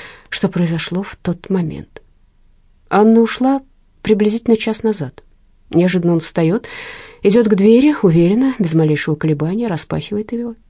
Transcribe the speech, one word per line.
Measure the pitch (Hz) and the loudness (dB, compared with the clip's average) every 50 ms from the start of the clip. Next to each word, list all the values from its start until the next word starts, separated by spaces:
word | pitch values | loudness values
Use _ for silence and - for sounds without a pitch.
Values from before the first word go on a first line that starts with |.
| - - - - _ _ | -20 -20 -20 -20 _ _
что | - - - 185 | -6 -4 -4 -2
произошло | - 175 175 160 170 160 - - 175 185 | -2 -2 -2 -2 -2 -4 -4 -4 -6 -6
в | 196 - - | -8 -8 -14
тот | _ _ 180 170 175 - - | _ _ -6 -6 -6 -6 -4
момент. | 190 185 170 156 147 135 - _ _ - _ _ _ _ _ _ _ _ _ _ _ _ _ _ _ _ _ _ | -4 -4 -4 -6 -8 -12 -16 _ _ -20 _ _ _ _ _ _ _ _ _ _ _ _ _ _ _ _ _ _
Анна | - 196 214 226 226 226 | 0 4 4 6 6 4
ушла | 233 220 - - 254 262 277 269 269 _ _ _ _ _ _ _ | 4 2 0 -2 0 0 0 -2 -4 _ _ _ _ _ _ _
приблизительно | - 190 220 196 214 208 214 233 - - 226 | -2 0 0 2 2 0 -2 -2 0 0 0
час | 220 - 226 214 - - | 0 0 -4 -6 -2 -2
назад. | 220 208 214 147 127 - - _ _ _ _ _ _ _ _ _ _ | -4 -4 -4 -8 -10 -10 -18 _ _ _ _ _ _ _ _ _ _
Неожиданно | - 165 175 185 175 185 170 170 170 | 0 2 2 2 0 0 0 0 0
он | 165 | 0
встает, | 165 - - 180 165 160 185 247 - - - - - - - - - - - _ - | -2 -4 -2 -2 0 0 0 -2 -6 -10 -16 -16 -16 -16 -18 -18 -20 -20 -18 _ 0
идет | 202 185 240 226 | 2 4 4 4
к | 208 220 | 4 2
двери, | 185 196 220 226 247 277 302 294 - - | 4 6 6 6 6 6 4 2 2 2
уверенно, | 180 160 170 170 175 208 240 269 269 254 - | 2 4 4 4 4 2 2 0 0 0 -2
без | 196 160 156 | -2 0 2
малейшего | 160 160 151 151 147 - 160 151 | 2 2 2 0 -2 -2 -4 -4
колебания, | 147 - 160 156 143 151 165 190 226 240 | -2 -2 -2 -2 -2 -2 -4 -4 -4 -4
распахивает | 220 175 147 - - - 151 156 - 208 208 214 - 240 | -4 -4 -6 -6 -6 -8 -8 -6 -6 -8 -8 -6 -6 -8
ее. | 233 240 233 226 - _ | -8 -8 -10 -12 -16 _